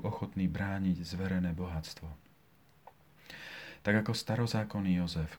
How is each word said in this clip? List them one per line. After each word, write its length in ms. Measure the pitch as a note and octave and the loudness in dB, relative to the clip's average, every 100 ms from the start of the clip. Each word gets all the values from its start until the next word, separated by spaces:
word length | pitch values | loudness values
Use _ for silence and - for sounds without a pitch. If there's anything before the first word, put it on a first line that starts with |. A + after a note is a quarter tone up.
ochotní 420 | G2+ - G2 F#2+ F2+ | -2 -4 -4 0 0
brániť 560 | F2+ G2 G2 F#2+ F2 | 2 -2 0 2 0
zverené 540 | E2 F2 F#2+ F#2 F2 E2 | -2 -2 0 2 2 0
bohatstvo. 500 | F2+ D#2+ - - D#2+ D2+ - - _ - - - - - - - - - - - - - | -2 -4 -6 -10 -12 -12 -18 -20 _ -20 -20 -20 -20 -20 -20 -20 -18 -16 -14 -14 -16 -2
Tak 140 | G#2 G#2+ | 4 4
ako 80 | G#2+ | 4
starozákonný 880 | A#2 - A2 A#2 A2 G#2+ G#2 F#2+ F2+ | -2 0 2 2 2 0 0 4 4
Jozef, 340 | E2+ E2 D#2+ | 2 0 -2